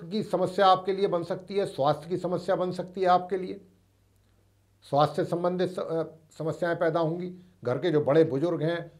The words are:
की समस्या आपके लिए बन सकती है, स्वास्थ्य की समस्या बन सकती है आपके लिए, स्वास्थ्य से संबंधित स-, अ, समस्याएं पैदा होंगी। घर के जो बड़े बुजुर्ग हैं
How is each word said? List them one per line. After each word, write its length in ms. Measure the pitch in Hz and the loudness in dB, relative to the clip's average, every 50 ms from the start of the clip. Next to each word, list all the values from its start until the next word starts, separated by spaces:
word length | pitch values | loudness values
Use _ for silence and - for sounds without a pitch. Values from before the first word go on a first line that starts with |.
की 220 | 170 165 196 220 | -10 -6 -6 -4
समस्या 440 | - - - 170 185 175 - 202 196 | -4 -2 -2 -2 -2 0 2 4 6
आपके 260 | 190 185 185 185 202 | 6 6 6 4 -4
लिए 160 | 190 190 196 180 | 0 0 0 0
बन 140 | 175 175 170 | 0 -2 -2
सकती 300 | 175 185 185 - - 196 | -4 -6 -8 -6 -6 -2
है, 120 | 202 196 | -2 -2
स्वास्थ्य 420 | - - - 135 147 160 151 - 170 | -2 -2 0 2 2 2 0 -2 -6
की 80 | 180 175 | -6 -4
समस्या 380 | 180 175 180 160 - 196 185 | -2 -2 -4 -2 0 -2 0
बन 160 | 175 180 180 | 0 0 -4
सकती 280 | 180 180 175 - - 196 | -4 -6 -8 -8 -4 0
है 60 | 185 180 | 4 4
आपके 280 | 180 180 180 - 196 | 4 4 2 -2 -6
लिए, 240 | 180 180 190 196 - - - _ _ _ _ _ _ _ _ _ _ _ _ _ _ _ _ _ _ _ _ _ _ _ | -6 -6 -8 -10 -12 -14 -20 _ _ _ _ _ _ _ _ _ _ _ _ _ _ _ _ _ _ _ _ _ _ _
स्वास्थ्य 380 | - 139 139 151 - - 190 160 | -2 2 4 4 4 2 -2 -2
से 60 | - | -2
संबंधित 400 | 170 175 175 180 180 180 185 175 | -2 -2 -2 -2 0 0 -2 -2
स-, 80 | 180 208 | -2 -6
अ, 260 | - - 165 165 156 160 - - _ _ _ - | -6 -4 -4 -4 -4 -6 -8 -20 _ _ _ -8
समस्याएं 380 | 156 160 156 - 175 170 170 | -6 -6 -4 -2 -2 -2 0
पैदा 240 | - 175 165 156 170 | 0 0 0 2 2
होंगी। 340 | 165 156 170 180 180 180 - - - - _ - - | 0 0 -2 -4 -6 -10 -12 -14 -20 -20 _ -8 -4
घर 140 | 120 127 139 | -4 -2 0
के 120 | 160 180 | 0 2
जो 100 | 151 147 | 2 2
बड़े 220 | 147 131 143 160 160 | 2 4 6 6 6
बुजुर्ग 380 | - 131 135 160 175 170 147 | 4 4 0 0 0 0 0
हैं 280 | 151 160 170 170 165 - - - | -2 -2 -2 -4 -6 -10 -16 -20